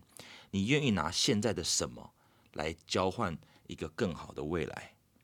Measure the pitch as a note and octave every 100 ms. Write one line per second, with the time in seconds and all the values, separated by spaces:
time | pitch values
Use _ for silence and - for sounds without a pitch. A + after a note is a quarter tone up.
0 | - - - - - G2 G2+ D3 C#3+ F#2+
1 | D#2 - - G#2+ A#2 F2 E2 - D2+ A#1
2 | - _ _ _ _ - D#2 E2+ - G2+
3 | F#2 F#2 G2+ - - - - D#2+ D#2+ -
4 | G2+ - - - D2+ E2+ C#2 - - -
5 | _ _